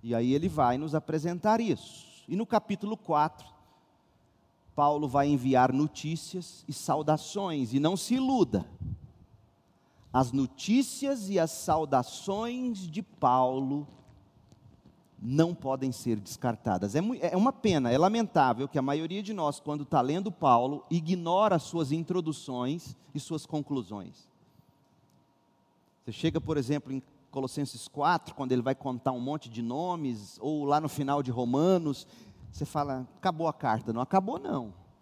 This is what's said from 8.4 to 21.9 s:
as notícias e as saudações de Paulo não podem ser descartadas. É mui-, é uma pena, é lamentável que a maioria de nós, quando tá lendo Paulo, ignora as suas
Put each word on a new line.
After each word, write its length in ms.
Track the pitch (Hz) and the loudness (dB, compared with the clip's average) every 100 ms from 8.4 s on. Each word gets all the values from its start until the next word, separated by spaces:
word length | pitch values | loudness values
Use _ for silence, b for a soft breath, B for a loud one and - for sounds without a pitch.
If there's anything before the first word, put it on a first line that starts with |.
| 185 98 82 - - - - - - _ _ _ _ _ b b b | 4 2 -4 -10 -10 -10 -14 -20 -20 _ _ _ _ _ b b b
as 180 | 123 127 | 0 2
notícias 1000 | 131 131 - - 233 277 - 277 269 196 | 0 -2 -4 0 2 2 -4 -4 -4 -2
e 80 | 196 | 0
as 140 | 160 | 0
saudações 1400 | - - 160 151 135 123 - - 196 233 247 254 214 180 | -2 0 0 2 2 0 -8 -6 -4 -4 -4 -4 -6 -8
de 140 | 156 | -10
Paulo 840 | 190 - 135 127 127 131 135 143 147 - - - _ _ _ - - - - _ _ _ | -10 0 4 4 4 2 -2 -4 -6 -16 -20 -20 _ _ _ -20 -20 -20 -20 _ _ _
não 320 | 113 139 165 | -2 4 4
podem 380 | 175 135 135 131 | 2 -2 -2 -2
ser 260 | 123 - 107 | -2 -2 -2
descartadas. 760 | 101 - 127 110 - 90 101 120 | -4 -4 -4 -2 0 0 2 0
É 60 | |
mui-, 180 | 202 254 | -2 -2
é 140 | 165 180 | -2 2
uma 160 | 233 | 2
pena, 400 | 269 220 165 123 | 2 2 2 4
é 60 | 127 | 4
lamentável 720 | 180 226 220 165 131 117 139 | 4 4 0 4 4 4 0
que 100 | 151 | -2
a 20 | |
maioria 400 | 131 147 160 185 | 0 -2 -2 -6
de 120 | 202 | -6
nós, 260 | 208 151 139 | -2 -2 -2
quando 240 | - 147 | -6 -6
tá 160 | 139 151 | 0 2
lendo 320 | 127 160 196 | 2 0 -2
Paulo, 540 | 170 151 120 127 143 - | 0 6 6 6 -4 -2
ignora 680 | 170 160 180 165 180 214 175 | -2 0 -2 2 2 4 2
as 60 | |
suas 280 | - 170 143 | 0 -4 -2